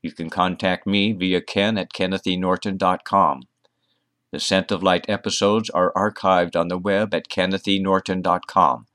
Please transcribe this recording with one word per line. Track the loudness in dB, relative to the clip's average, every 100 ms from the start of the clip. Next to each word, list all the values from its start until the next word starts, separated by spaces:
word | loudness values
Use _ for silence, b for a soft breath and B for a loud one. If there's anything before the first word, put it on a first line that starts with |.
You | -12
can | -10 -10
contact | -2 -2 0 -2 -2 -2
me | 0 0
via | 0 0 -2
ken | -2 -2 0 -2
at | -6
kennethynorton | -4 -2 -2 -2 -2 0 -2 -2 0
dot | 0 0
com. | 0 2 2 0 -10 _ _ _ _ _ _ _ _
The | -8
Scent | 0 0 0
of | 0
Light | 2 2 0
episodes | -4 -4 0 2 2 0
are | 0 0
archived | 2 -2 0 2 4 2
on | 0 -2
the | -2
web | 0 0 0
at | -2 -4
kennethynorton | -2 0 0 0 0 2 0 0 -2
dot | 0 0 0
com. | 2 4 2 -8